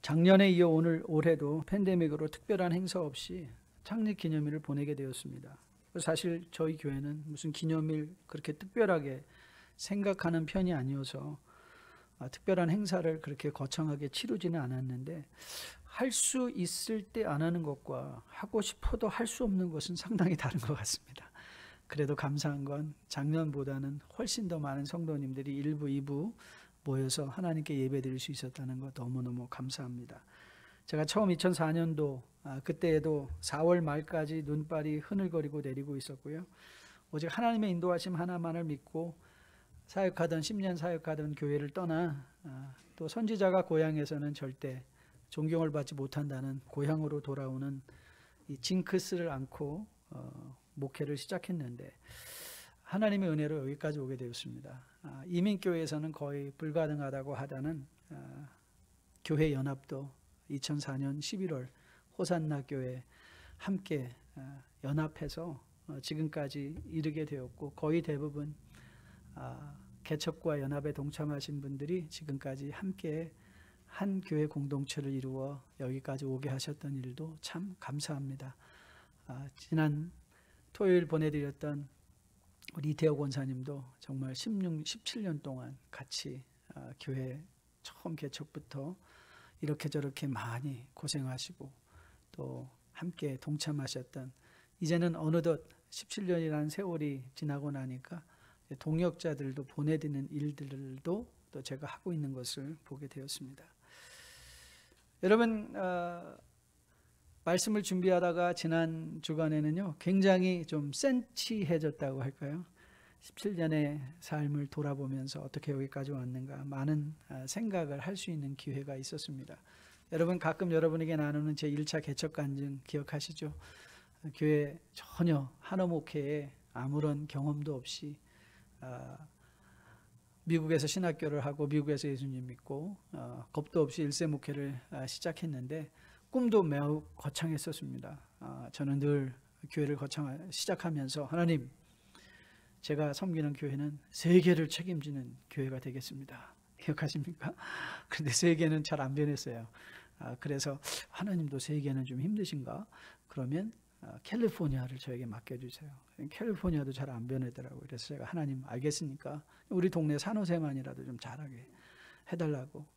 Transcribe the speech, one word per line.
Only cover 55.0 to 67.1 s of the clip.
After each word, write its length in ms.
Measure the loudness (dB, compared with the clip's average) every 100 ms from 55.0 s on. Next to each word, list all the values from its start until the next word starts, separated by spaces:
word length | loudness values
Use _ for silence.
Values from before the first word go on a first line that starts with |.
아, 200 | -14 -12 -2
이민교회에서는 840 | 4 4 4 2 2 2 -2 -2
거의 400 | -4 -4 -4 -6 -6
불가능하다고 760 | -2 2 2 0 -2 -4 -4 -6
하다는, 520 | -4 -4 -4 -4 -10 _ _
아, 400 | -14 -14 -14 -16 -20 _ _ _ _ _ _
교회 300 | 2 4 6
연합도 580 | 4 0 -2 -6 -8 -8 -14 _ _ _
이천사 480 | -6 -2 -2 -2 -2
년 240 | -2 -2
십일월 480 | -4 -4 -2 -2 -6 -14 -20 -20 _ -4
호산나 460 | 0 2 2 -2 -2
교회 360 | -4 -4 -6 -12 -20 -20 -20 -20 -10
함께, 520 | -2 -2 0 -2 -2 -10 -18 -16
아, 260 | -14 -16 -20 _
연합해서, 800 | 0 2 0 -2 -8 -6 -8 -10 _ -20 -12
어, 120 | -10
지금까지 760 | -6 -2 -2 -2 -4 -6 -6 -8 -4
이르게 340 | -2 0